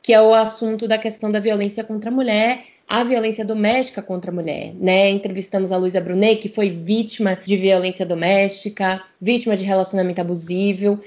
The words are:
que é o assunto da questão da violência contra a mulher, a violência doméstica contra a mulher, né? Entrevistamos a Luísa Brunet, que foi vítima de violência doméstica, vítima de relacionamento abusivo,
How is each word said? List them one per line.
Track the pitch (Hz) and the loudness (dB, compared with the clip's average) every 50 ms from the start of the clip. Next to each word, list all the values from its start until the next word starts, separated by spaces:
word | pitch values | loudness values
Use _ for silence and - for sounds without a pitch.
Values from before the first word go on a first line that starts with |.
| - | 2
que | - 226 | 6 6
é | 214 | 8
o | 220 220 226 | 8 8 6
assunto | 220 220 220 - - 233 220 220 214 233 214 | 6 4 2 -2 -4 -4 -4 -4 -4 -2 -2
da | 220 220 | -2 -2
questão | 220 226 214 - - 214 | -2 -6 -6 -6 -4 -4
da | 208 214 | -2 -2
violência | 202 220 214 202 202 202 202 - 220 | 0 0 0 0 -2 -4 -4 -6 -8
contra | 220 220 214 214 226 | -8 -8 -8 -6 -4
a | 247 | -2
mulher, | 262 262 240 214 208 220 233 254 254 - - _ _ _ - | -2 0 0 2 2 2 0 0 -4 -8 -16 _ _ _ -4
a | 190 226 247 | -2 0 0
violência | 240 262 233 220 220 214 220 214 | 2 0 0 0 -2 -2 -4 -4
doméstica | 202 220 220 208 208 233 262 254 254 - 208 - | -4 -2 0 2 2 2 2 0 -2 -6 -10 -8
contra | - 185 180 175 185 175 | -8 -8 -6 -6 -6 -6
a | |
mulher, | 180 165 156 147 - - - - | -6 -4 -6 -6 -6 -8 -12 -8
né? | 185 185 180 185 190 196 196 | -2 0 2 4 4 4 4
Entrevistamos | 196 202 202 208 185 190 190 - - 196 190 180 | 2 0 -2 -4 -6 -6 -8 -4 -4 -2 -2 0
a | 185 | -2
Luísa | 185 185 185 180 190 | -2 -2 0 0 -2
Brunet, | 175 170 180 185 208 220 220 214 - | -2 0 0 2 4 4 4 2 0
que | 208 | -4
foi | - - 208 196 | -4 -2 -2 -2
vítima | 175 170 165 170 214 220 226 214 - - 220 196 185 185 - | -2 -6 -2 -2 0 0 0 -4 -4 -2 -2 -2 -2 -2 -2
de | 185 202 | -2 -2
violência | 190 185 196 190 185 180 185 180 - 190 | 0 4 4 4 4 2 -2 -4 -4 -4
doméstica, | 175 180 165 170 180 196 196 196 196 196 - - 208 208 - 196 185 190 190 - - _ _ 180 | -4 -2 -2 2 2 4 4 2 2 -2 -6 -10 -10 -6 -2 -2 -2 -2 -4 -8 -14 _ _ -2
vítima | 190 240 240 240 233 208 | 0 0 0 0 -2 -2
de | 190 190 | -2 0
relacionamento | 196 196 190 185 185 - 196 185 185 180 185 | 0 0 0 0 0 -2 -2 -2 -2 -2 -4
abusivo, | 175 170 175 170 165 165 180 185 196 202 202 190 202 202 202 202 - | -4 -4 -6 -6 -6 -6 -4 0 0 0 0 0 0 0 0 -2 -4